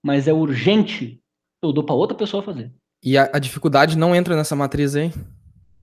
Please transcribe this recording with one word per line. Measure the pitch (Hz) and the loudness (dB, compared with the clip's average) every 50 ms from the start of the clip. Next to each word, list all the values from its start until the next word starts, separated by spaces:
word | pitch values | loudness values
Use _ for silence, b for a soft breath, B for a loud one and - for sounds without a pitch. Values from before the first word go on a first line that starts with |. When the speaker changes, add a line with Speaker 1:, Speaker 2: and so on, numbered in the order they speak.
Speaker 1:
mas | - 143 139 139 131 151 | -4 -2 -2 0 2 2
é | 156 | 2
urgente, | 160 160 147 135 120 107 180 208 220 202 - - - 127 117 - - _ _ _ _ _ _ _ _ | 2 0 0 -2 0 2 2 4 4 2 0 -2 -8 -10 -12 -12 -18 _ _ _ _ _ _ _ _
eu | - 160 | -4 -2
dou | 139 151 147 | -2 -2 -2
pra | 147 147 | 0 0
outra | 123 180 220 226 - | 0 0 0 -2 -4
pessoa | 214 202 - 202 | -6 -4 -4 -6
fazer. | 196 208 180 131 113 120 - _ _ _ _ _ _ | -8 -8 -10 -10 -12 -14 -16 _ _ _ _ _ _
Speaker 2:
E | 127 135 | 0 4
a, | 135 139 135 | 4 4 4
a | - 147 | 2 -2
dificuldade | 135 127 - 151 - 160 139 139 147 160 160 | -4 -4 -8 -4 -2 2 4 4 4 4 4
não | 160 160 175 175 | 2 2 4 4
entra | 175 180 180 175 | 2 2 0 0
nessa | 156 151 - 151 | -2 -2 -2 -2
matriz | 139 139 139 - 143 147 139 139 | -2 -2 -2 -2 -2 -2 -2 -2
aí? | 147 156 170 160 - - - - - _ - _ _ _ _ _ _ | -2 -4 -4 -6 -8 -14 -14 -18 -20 _ -20 _ _ _ _ _ _